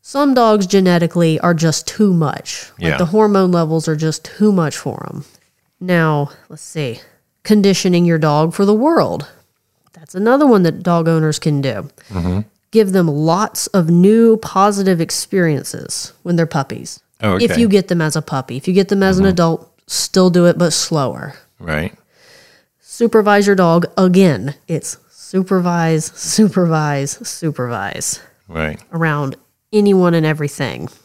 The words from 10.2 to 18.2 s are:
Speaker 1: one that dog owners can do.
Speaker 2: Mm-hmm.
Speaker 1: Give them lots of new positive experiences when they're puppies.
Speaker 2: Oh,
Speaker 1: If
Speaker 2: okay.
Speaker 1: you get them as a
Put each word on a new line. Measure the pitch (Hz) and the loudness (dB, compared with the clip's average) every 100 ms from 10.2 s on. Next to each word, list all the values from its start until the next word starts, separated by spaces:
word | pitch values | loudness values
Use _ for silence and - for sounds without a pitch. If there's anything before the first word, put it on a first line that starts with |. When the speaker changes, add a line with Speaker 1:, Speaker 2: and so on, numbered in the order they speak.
| 214 269 294 | 0 2 4
Speaker 1:
one | 214 | 4
that | 170 - | 4 0
dog | 180 170 165 | -2 0 2
owners | 165 156 151 | 2 0 -2
can | 160 143 | -2 -2
do. | 135 107 143 _ _ | -2 -6 -10 _ _
Speaker 2:
Mm-hmm. | 98 87 92 107 _ _ | -6 -2 -4 -6 _ _
Speaker 1:
Give | 220 202 | 0 2
them | 190 165 | 2 0
lots | 143 160 175 214 - - | 0 0 0 -2 -6 -2
of | 196 160 | 0 2
new | 175 190 226 233 220 | 4 6 6 4 2
positive | - 190 202 202 196 175 | 0 0 0 0 -2 -2
experiences | 165 - - 196 165 139 - - - - - _ | -4 -6 -4 -2 0 -2 -6 -14 -12 -12 -12 _
when | 180 170 | -4 -2
they're | |
puppies. | 165 156 135 - - - _ _ | 0 -4 -6 -10 -14 -18 _ _
Speaker 2:
Oh, | 107 92 | -2 0
Speaker 1:
If | 233 | 0
Speaker 2:
okay. | 233 | 2
Speaker 1:
you | 226 | 2
get | 196 180 | 2 2
them | 175 | -2
as | 156 | 0
a | 156 | -4